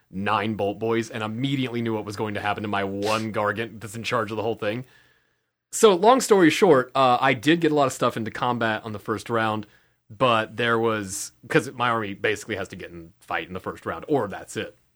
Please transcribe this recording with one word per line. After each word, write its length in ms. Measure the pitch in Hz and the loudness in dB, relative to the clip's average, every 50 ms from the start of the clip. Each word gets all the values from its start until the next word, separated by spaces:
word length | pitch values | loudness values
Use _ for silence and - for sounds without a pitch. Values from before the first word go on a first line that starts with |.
| _ _ | _ _
nine 440 | 90 92 101 104 107 104 101 113 110 | -10 -4 0 0 0 2 0 -2 -2
Bolt 220 | 98 101 101 104 | -2 -2 -2 -2
Boys 320 | 104 113 113 113 117 113 - | -2 -2 0 0 0 -2 -4
and 140 | 127 113 110 | -6 -8 -6
immediately 580 | 110 110 117 135 139 143 135 127 120 117 120 | -6 -4 -4 -4 -2 -2 -4 -4 -4 -4 -4
knew 120 | 117 113 110 | -2 -2 -2
what 100 | 107 101 | -4 -4
was 120 | 104 104 | -6 -6
going 160 | - 113 107 104 | -6 -6 -4 -4
to 80 | 98 | -2
happen 220 | 95 104 101 101 104 | -2 -2 -2 -2 -4
to 40 | 104 | -4
my 140 | 101 98 98 | -2 -2 -2
one 480 | 98 98 101 101 107 107 110 110 110 | -4 -4 -2 0 0 0 0 -2 -4
Gargant 480 | 98 110 104 104 104 107 113 113 - 107 | -2 0 0 0 -2 -2 -6 -8 -10 -14
that's 160 | 107 107 - | -14 -12 -12
in 80 | 117 110 | -10 -4
charge 260 | - 123 120 110 101 | -2 -2 -2 -2 -2
of 40 | 113 | -4
the 60 | 107 101 | -4 -2
whole 120 | 113 110 | -4 -4
thing. 280 | - 113 104 107 123 131 - _ _ _ _ _ _ _ _ _ _ _ _ _ _ _ _ | -2 -4 -4 -4 -4 -8 -12 _ _ _ _ _ _ _ _ _ _ _ _ _ _ _ _
So, 240 | - - 226 214 190 | 2 6 6 6 6
long 260 | 170 196 226 262 262 | 8 6 6 6 6
story 280 | - - 214 196 180 151 | 4 4 6 6 6 6
short, 420 | - - 214 180 151 131 123 - - | 6 6 6 6 6 6 4 2 2
uh, 240 | 135 135 127 123 - | 2 4 4 4 4
I 140 | 131 135 135 | 2 2 0
did 280 | 117 101 147 170 170 | 2 2 2 4 4
get 100 | 165 147 | 2 2
a 40 | 147 | 4
lot 120 | 147 139 | 2 2
of 60 | 127 - | 2 0
stuff 220 | - 135 120 - | 0 -2 0 0
into 140 | 123 110 110 | -2 -6 -8
combat 540 | - - 127 123 123 117 117 110 110 104 - | -6 -4 -2 -2 0 0 0 -2 -2 -2 -6
on 80 | 113 107 | -8 -10
the 60 | 98 | -8
first 300 | - - 110 98 - - | -6 -6 -6 -6 -4 -2
round, 360 | 120 113 110 110 107 110 107 - _ _ _ _ _ _ _ - | -2 0 0 0 -2 -4 -6 -10 _ _ _ _ _ _ _ -20
but 460 | 110 - 135 123 113 110 110 - 110 | -2 0 2 4 4 2 0 -2 -4
there 200 | 110 120 117 117 | -2 0 0 2
was, 540 | 113 113 113 110 107 101 92 90 - - - - _ - | 2 2 0 0 -2 -4 -6 -8 -10 -10 -12 -14 _ -6
'cause 240 | 123 - 151 117 131 | 0 0 0 0 0
my 180 | 135 123 120 120 | -4 -2 -2 0
army 240 | 117 113 107 98 101 | 0 -2 -4 -6 -6
basically 420 | 98 101 110 104 98 - 110 107 | -4 -2 -2 -2 -2 -6 -8 -8
has 100 | 95 95 - | -6 -8 -10
to 60 | 101 | -10
get 160 | 90 90 85 | -14 -14 -14
and 200 | 87 85 82 82 _ _ | -14 -16 -18 -18 _ _
fight 280 | _ - 87 85 82 | _ -6 -6 -6 -6
in 60 | 80 90 | -8 -10
the 60 | 95 | -10
first 260 | - 101 82 - - | -10 -10 -12 -8 -8
round, 200 | 107 87 82 - | -8 -8 -8 -4
or 200 | - 151 135 107 | -2 -2 -2 -2
that's 280 | 98 92 82 82 - - | -4 -8 -12 -14 -10 -8
it. 200 | 113 95 - - _ _ _ _ | -8 -8 -8 -12 _ _ _ _